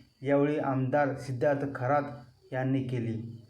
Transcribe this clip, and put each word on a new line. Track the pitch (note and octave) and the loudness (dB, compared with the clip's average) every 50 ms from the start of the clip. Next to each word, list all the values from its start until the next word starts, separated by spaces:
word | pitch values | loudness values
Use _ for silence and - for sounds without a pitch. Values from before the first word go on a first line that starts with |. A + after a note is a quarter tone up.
| - _ _ _ | -18 _ _ _
यावेळी | C3 C3+ C#3+ C#3+ C#3+ D3 D3 | 0 2 4 4 4 4 2
आमदार | D3+ - C#3 C3 C3 C3 B2 C#3+ D3 C#3+ C3 C3+ | 0 0 0 0 0 2 2 2 2 2 2 0
सिद्धार्थ | - - C3+ B2+ A#2 D3+ D3 C#3 C#3 C#3+ C#3 - | -4 -6 -6 -2 0 2 2 2 2 0 -4 -4
खरात | - B2 B2+ C#3+ D3 C#3 - - - - - - _ - - C3 | -2 0 0 2 0 0 -2 -6 -14 -16 -20 -20 _ -14 -8 -4
यांनी | B2+ C3 C3 C3+ C3 A#2 | -2 0 0 0 0 0
केली. | B2 B2+ A#2+ A2+ A2+ A2+ A2+ - - - - - | -2 -4 -4 -2 -4 -4 -6 -8 -10 -12 -16 -18